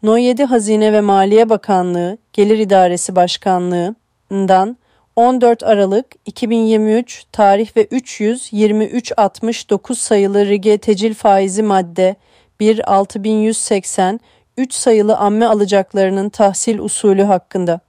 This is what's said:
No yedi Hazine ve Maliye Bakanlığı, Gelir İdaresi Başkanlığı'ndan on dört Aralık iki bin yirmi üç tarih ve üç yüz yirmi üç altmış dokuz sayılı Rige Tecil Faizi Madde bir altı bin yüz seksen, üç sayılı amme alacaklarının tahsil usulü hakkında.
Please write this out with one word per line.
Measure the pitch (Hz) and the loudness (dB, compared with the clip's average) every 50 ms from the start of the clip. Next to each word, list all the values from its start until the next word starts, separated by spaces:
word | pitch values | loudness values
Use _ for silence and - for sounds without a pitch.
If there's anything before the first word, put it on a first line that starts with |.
| - | 2
No | 214 220 | 2 2
yedi | 233 247 247 247 233 285 | 2 2 2 2 0 0
Hazine | 262 254 233 208 208 220 214 214 214 214 | 0 2 0 0 0 0 2 2 2 2
ve | 214 | 2
Maliye | 208 202 196 196 190 196 202 220 233 226 | 2 2 2 2 2 4 4 4 4 4
Bakanlığı, | 220 202 - - 202 185 180 180 175 175 175 175 196 233 _ _ _ | 2 -2 0 -2 -2 0 0 -2 -2 -4 -4 -4 -6 -10 _ _ _
Gelir | - 202 208 220 220 | 0 2 2 2 0
İdaresi | 214 190 196 190 185 180 175 175 - - 190 | 0 2 4 4 4 4 2 -2 -6 -4 0
Başkanlığı'ndan | 180 180 180 - - - 202 185 180 180 180 180 175 170 185 226 _ _ _ _ _ _ _ 196 196 196 185 190 185 190 208 247 _ _ _ _ _ _ _ _ | 0 0 0 -2 -6 -4 -2 -2 -2 -2 -2 -2 -2 -4 -4 -6 _ _ _ _ _ _ _ -6 -4 0 2 2 2 2 0 -6 _ _ _ _ _ _ _ _
on | - 233 247 254 254 | 0 2 2 2 2
dört | 233 240 240 233 - | 2 2 2 0 0
Aralık | - 226 202 202 190 196 214 262 _ - _ _ | 0 2 2 2 0 0 -2 -4 _ -16 _ _
iki | - - - - 214 | -20 -10 -8 -4 -2
bin | 233 226 | -2 0
yirmi | 226 220 220 214 214 214 214 | 0 2 0 0 0 0 0
üç | 233 247 _ - - - _ - | -2 -2 _ -12 -20 -20 _ -2
tarih | - 214 196 196 202 226 208 _ | 2 2 4 4 2 0 -2 _
ve | 233 214 | -2 -2
üç | - - 262 247 - - - | 0 -2 -8 -8 -8 -10 -6
yüz | 208 208 233 254 - - - | -4 -4 -4 -4 -8 -10 -4
yirmi | 208 214 214 208 214 214 | 0 0 0 2 0 -2
üç | - - 247 233 - - | -2 -4 -6 -6 -6 -2
altmış | - 214 196 _ - - 220 233 - - _ | 0 0 0 _ -4 -6 -6 -6 -6 -4 _
dokuz | 208 196 _ - 254 - | -4 -4 _ -8 -10 -8
sayılı | - - 233 202 196 196 202 202 202 | -4 -2 0 0 0 0 0 0 0
Rige | 202 202 208 185 220 208 208 | 0 0 -2 0 0 0 0
Tecil | - - 214 185 208 226 220 | 0 -2 -2 0 0 -4 -4
Faizi | - - 220 196 196 196 196 185 202 220 | 0 2 2 2 4 2 0 -2 -2 -2
Madde | 208 202 190 185 170 170 175 185 185 196 _ _ _ _ _ _ _ _ _ | 0 0 0 -2 -2 -4 -2 -2 -2 -2 _ _ _ _ _ _ _ _ _
bir | 214 214 226 214 - - 196 | 0 0 0 0 0 0 0
altı | 196 202 196 - 214 196 | 0 0 -2 -6 -8 -4
bin | 214 220 | -2 -2
yüz | 214 214 220 226 | 0 0 0 -2
seksen, | - - - 220 196 185 - - - 190 185 196 233 _ _ _ _ _ _ _ | -4 -4 -2 -4 -4 -4 -6 -4 -2 -2 -2 -2 -6 _ _ _ _ _ _ _
üç | - 262 254 - | -8 -8 -6 -6
sayılı | - - 262 226 220 208 208 220 | -4 0 2 2 2 2 2 0
amme | - - 202 208 214 226 | 0 0 0 0 0 0
alacaklarının | 233 220 208 202 190 202 196 190 _ - 202 196 190 190 196 196 208 | 0 2 0 0 0 0 -2 -2 _ -2 -2 -2 0 0 -2 -4 -6
tahsil | - - 214 196 190 - - - 226 208 | 0 2 0 2 2 -2 -4 -4 -4 -4
usulü | - 208 - - - 208 196 196 196 | -6 -8 -8 -2 0 0 2 2 2
hakkında. | 208 196 180 _ _ - 196 180 175 170 175 _ | 0 0 -2 _ _ -6 -6 -4 -4 -4 -6 _